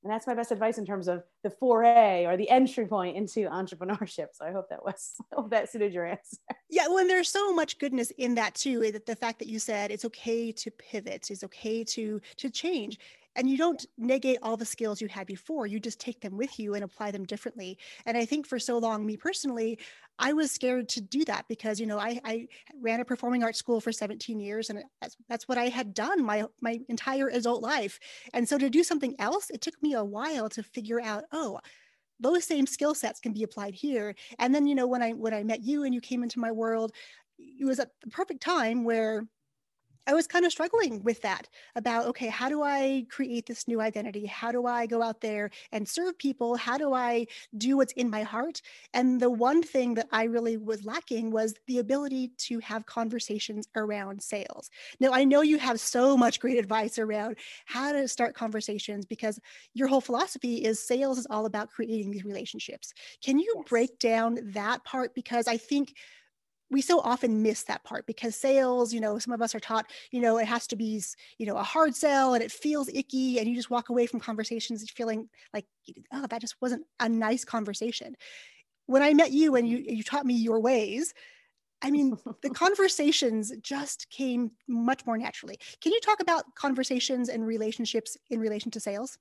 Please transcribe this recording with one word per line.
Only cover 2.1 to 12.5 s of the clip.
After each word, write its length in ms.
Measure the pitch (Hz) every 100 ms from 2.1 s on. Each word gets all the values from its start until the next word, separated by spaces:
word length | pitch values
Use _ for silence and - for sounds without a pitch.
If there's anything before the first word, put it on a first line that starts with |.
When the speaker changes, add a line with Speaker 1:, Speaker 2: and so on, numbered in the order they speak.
| 185 175
Speaker 1:
or 120 | 185
the 120 | -
entry 380 | 254 262 254 214
point 300 | 208 180 175
into 320 | 202 - 190
entrepreneurship. 800 | 165 185 165 185 208 202 - 151
So 140 | - 156
I 60 |
hope 160 | 190 -
that 140 | -
was, 320 | - 190 - -
<laughs> 100 | -
I 20 | -
hope 140 | 214
that 180 | 220 -
suited 240 | 185 208
your 120 | 180 170
answer. 320 | 202 - - _ - _
Speaker 2:
Yeah, 180 | 320 311
well, 120 | 370
and 100 | 370
there's 180 | 370 349
so 240 | 392 403
much 240 | 349 302 -
goodness 300 | 285 262 233
in 240 | - 247 233
that 200 | 214 -
too, 260 | 285 247
eh, 80 | 220
that 140 | 214 214
the 100 | 220
fact 240 | 240 226
that 100 | 214
you 100 | 220
said 320 | - 214 208
it's 140 | 208 240
okay 480 | 220 - 233 233
to 180 | 220 -
pivot, 580 | - - 220 202 185 -
it's 140 | 196
okay 400 | 190 - 220 226
to, 380 | 226 - 220 214 - -
to 120 | 277